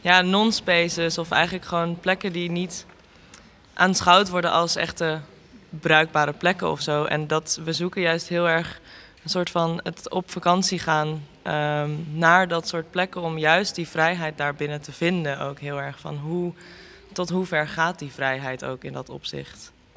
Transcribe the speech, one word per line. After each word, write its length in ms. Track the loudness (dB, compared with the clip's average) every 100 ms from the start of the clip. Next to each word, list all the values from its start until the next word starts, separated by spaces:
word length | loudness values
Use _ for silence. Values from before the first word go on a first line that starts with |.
ja, 200 | 6 6
non-spaces 960 | 6 4 4 2 2 2 2 0 -2 -2
of 120 | 0
eigenlijk 340 | 2 2 -2
gewoon 360 | -4 -2 -2 -2
plekken 320 | -2 -2 -2
die 180 | -4 -4
niet 360 | -4 -4 -8 -14 -20 -20 -20 -20 -20 -20 -20 -20
aanschouwd 540 | 2 4 4 8 8 6
worden 220 | 0 2
als 260 | 2 2 0
echte 440 | -2 -2 -2 -2 -8 -20 -20 -20 -16
bruikbare 640 | -6 0 2 2 0 0
plekken 380 | 0 -2 0 -2
of 100 | -4
zo. 240 | -2 -2
En 220 | -2 -4 -2
dat, 340 | -4 -2 -6
we 80 | -4
zoeken 280 | -4 -4 -2
juist 260 | 0 0 -2
heel 200 | 0 2
erg 320 | 2 -2 -10 -18 -20 -20 -18
een 80 | -6
soort 200 | -4 -2
van 300 | 0 0 -2
het 280 | -6 -10 -6
op 200 | -6 -6
vakantie 480 | -4 2 4 2 -2
gaan, 440 | 0 2 2 -4 -10 -12
ehm, 480 | -4 -2 0 -2 -2 -4 -6
naar 360 | 2 6 6 4
dat 200 | 0 -4
soort 220 | -6 -4
plekken 300 | -2 -2 -2
om 180 | -6 0
juist 360 | 4 4 4
die 140 | -4 -6
vrijheid 480 | 2 2 2 -4 -2
daarbinnen 420 | -4 -2 -6 -6
te 120 | -10
vinden 480 | -2 0 0 -2 -4
ook 180 | -6 -6
heel 220 | -8 -6
erg. 180 | -8 -10
Van 160 | -10 -8
hoe, 360 | -4 -4 -4 -6 -20 -20 -20 -20 -14
tot 160 | -6 -4
hoe 160 | -2 0
ver 220 | 0 -2
gaat 300 | 0 -2 -2
die 140 | -12
vrijheid 520 | -4 -2 -2 -6 -8
ook 200 | -8 -8
in 80 | -10
dat 160 | -10 -12
opzicht? 640 | -12 -10 -10 -12 -16 -20 _ _